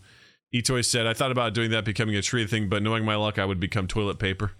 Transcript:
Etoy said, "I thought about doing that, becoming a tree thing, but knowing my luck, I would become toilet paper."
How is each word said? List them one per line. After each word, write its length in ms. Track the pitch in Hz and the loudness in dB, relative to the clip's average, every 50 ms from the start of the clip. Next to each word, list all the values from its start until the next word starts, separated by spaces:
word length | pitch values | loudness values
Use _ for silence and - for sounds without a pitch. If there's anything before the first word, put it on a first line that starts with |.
| - - - - - - - _ _ _ - | -8 -12 -20 -20 -20 -20 -20 _ _ _ -2
Etoy 280 | 120 113 - 131 123 113 | -2 0 0 2 2 2
said, 220 | - - 120 113 | 2 2 2 2
"I 60 | 113 113 | 2 2
thought 200 | - 143 131 123 | 2 0 0 2
about 200 | 127 120 113 101 | 2 0 0 2
doing 180 | 117 117 110 113 | 0 0 2 0
that, 120 | 110 101 | 0 0
becoming 300 | 110 101 - 113 110 104 | 0 0 0 0 0 0
a 60 | 101 95 | 0 0
tree 240 | - - 120 110 | 0 0 0 0
thing, 220 | 98 110 107 107 92 | 0 0 0 0 0
but 120 | 104 101 104 | 0 0 0
knowing 220 | 110 113 113 107 | 0 0 0 0
my 120 | 110 107 | 0 0
luck, 220 | 104 107 107 104 107 | 0 0 0 0 0
I 60 | 98 | 0
would 160 | 95 98 87 | 0 0 0
become 260 | 98 90 - 107 92 | -2 -2 0 -2 -2
toilet 320 | 90 - 110 104 101 85 - | -2 0 0 0 0 -2 -2
paper." 340 | 107 95 95 - 107 95 - - | -2 -2 -2 -2 -4 -6 -6 -8